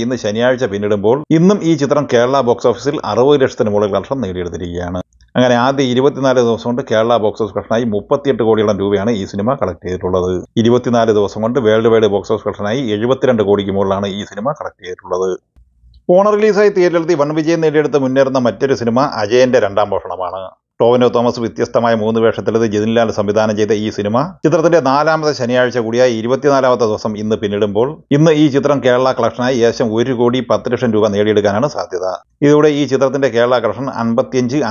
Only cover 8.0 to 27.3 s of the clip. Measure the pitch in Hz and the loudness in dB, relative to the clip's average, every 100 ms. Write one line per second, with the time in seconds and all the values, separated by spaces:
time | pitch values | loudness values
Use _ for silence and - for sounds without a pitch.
8 | 101 143 139 117 113 110 107 95 98 101 | -2 -2 0 0 2 2 2 0 0 0
9 | 104 110 98 101 107 139 92 87 90 90 | 0 -4 -4 -4 -4 -2 -4 -6 -8 -6
10 | 92 92 90 90 - - 113 120 123 120 | -4 -2 -2 -4 -4 0 2 2 2 2
11 | 113 104 98 107 110 131 107 110 113 113 | 2 2 0 -2 -4 0 2 2 4 4
12 | 107 98 - 107 104 95 101 127 123 104 | 2 0 -2 -4 -4 -6 -4 -4 -4 -2
13 | 120 131 131 117 98 101 98 98 98 95 | -2 0 0 2 2 0 0 -2 -2 -2
14 | 101 98 92 98 120 - - - 92 92 | -4 -8 -10 -8 -8 -8 -12 -14 -16 -14
15 | 92 90 95 87 _ _ _ _ _ _ | -6 -4 -4 -6 _ _ _ _ _ _
16 | - 180 208 208 214 196 208 202 175 170 | 2 4 4 2 2 4 2 2 2 2
17 | 160 160 143 156 156 170 156 151 147 143 | 0 0 0 0 0 0 2 0 0 0
18 | 131 131 131 131 120 101 135 113 117 117 | 0 2 2 2 0 0 -2 0 0 0
19 | 143 - 104 123 127 123 101 98 101 95 | 0 -2 0 2 4 2 0 0 -2 -4
20 | 92 90 90 92 95 - _ - 117 123 | -6 -8 -8 -10 -14 -18 _ 0 2 4
21 | 120 120 120 120 113 107 117 120 117 113 | 4 2 0 -2 -6 -4 -2 0 0 0
22 | 107 113 113 104 101 113 113 104 110 117 | 0 0 0 0 -2 0 0 0 0 0
23 | 110 101 101 107 110 104 107 104 107 101 | 0 -2 -2 0 0 0 0 0 -2 -4
24 | 101 117 170 180 156 160 160 165 131 139 | -2 -2 -2 -4 0 2 2 2 2 0
25 | 151 160 151 135 117 127 123 120 110 117 | 0 0 -2 -2 -2 0 0 -2 -2 2
26 | 127 113 113 131 143 139 131 123 113 104 | 2 0 -2 0 2 2 2 2 0 -2
27 | 113 104 107 | -6 -6 -4